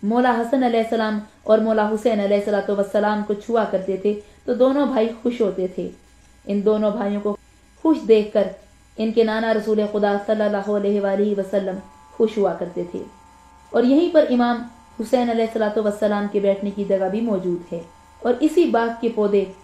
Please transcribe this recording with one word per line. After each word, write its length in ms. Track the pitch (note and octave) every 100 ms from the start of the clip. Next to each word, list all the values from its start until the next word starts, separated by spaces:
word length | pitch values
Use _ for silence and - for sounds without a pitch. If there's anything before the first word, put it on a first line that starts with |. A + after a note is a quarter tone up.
| G3+
मौला 260 | A#3 B3
हसन 300 | A#3 A#3 C4+
अलैहिस्सलाम 600 | B3+ A3+ A3 A3+ G#3+ G#3+ - _ -
और 120 | A3
मौला 240 | A3 G#3+
हुसैन 360 | G#3 A3 A#3+ G#3+
अलैहिस्सलातु 540 | G3+ G3+ G3+ G3+ G3
वस्सलाम 500 | G3+ G3+ G#3+ G#3 G#3+
को 100 | G#3
छुआ 300 | G3+ - A#3 G#3
करते 360 | F#3 F#3 F#3 G#3
थे 80 | G#3 - - -
तो 80 | A3
दोनों 320 | C4 C#4 C#4
भाई 180 | A3 A3+
खुश 340 | - B3 A#3+
होते 320 | G#3+ F3+ F3+ -
थे। 140 | F3+ - - - - - -
इन 140 | G3+
दोनों 300 | G3+ G#3+ G#3+
भाइयों 280 | G#3+ G3+ G#3
को 120 | G#3 G3+ _ _ _ _
खुश 140 | D#4+ D4+
देखकर 540 | G#3 A3 G#3 G#3+ G3 - - _ _ -
इनके 260 | A3 A3+
नाना 280 | A3 G#3+ A3+
रसूल 340 | A3 G#3+ G#3+ G#3
खुदा 300 | G#3 G#3 G3+
सल्लल्लाहु 560 | G3+ G#3+ G#3 G3+ G3
अलैहि 600 | G#3 G3+ G#3 G3 G3 G#3
वसल्लम 420 | G3 F#3+ G#3 F#3+ F#3+ - - - -
खुश 200 | A3 A3
हुआ 160 | F#3+
करते 340 | E3+ F3 F#3 F3
थे। 80 | F#3+ - - - - - - -
और 140 | - B3
यहीं 260 | C#4 F4+
पर 120 | D#4
इमाम 420 | C#4+ B3 A#3+ A#3 A#3 - - -
हुसैन 300 | A3 B3+ A#3+
अलैहिस्सलातु 520 | A#3 A3+ A3 G#3+ G#3+
वस्सलाम 460 | G#3 G#3 G#3+ G#3 G3+
के 120 | G3+
बैठने 320 | G3 G3 G3+
की 140 | G3 G3
जगह 240 | F#3+ F#3
भी 120 | G3+
मौजूद 440 | A#3 G3 F3+ F3 -
है। 140 | E3+ - - - - A#3+
और 140 | A#3+
इसी 220 | D#4 - D#4+
बाग 320 | A3+ A#3 A#3
के 80 | A#3
पौधे 460 | A3+ G#3 G3+ F#3+ -